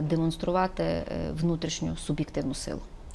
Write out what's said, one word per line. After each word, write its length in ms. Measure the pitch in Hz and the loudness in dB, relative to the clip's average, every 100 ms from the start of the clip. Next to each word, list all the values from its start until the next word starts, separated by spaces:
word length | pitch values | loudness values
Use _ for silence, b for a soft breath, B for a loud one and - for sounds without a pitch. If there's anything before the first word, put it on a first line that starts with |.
демонструвати, 840 | 156 165 165 160 - 180 185 - | 2 4 4 2 2 4 2 2
е, 220 | 165 165 - 160 160 | 0 0 -2 -2 -2
внутрішню 640 | 151 165 165 160 - 160 165 | 0 2 2 0 -2 -2 -4
суб'єктивну 560 | - 151 151 - - | -2 -2 0 -2 -2
силу? 260 | - - - - - - | -4 -6 -6 -8 -14 -14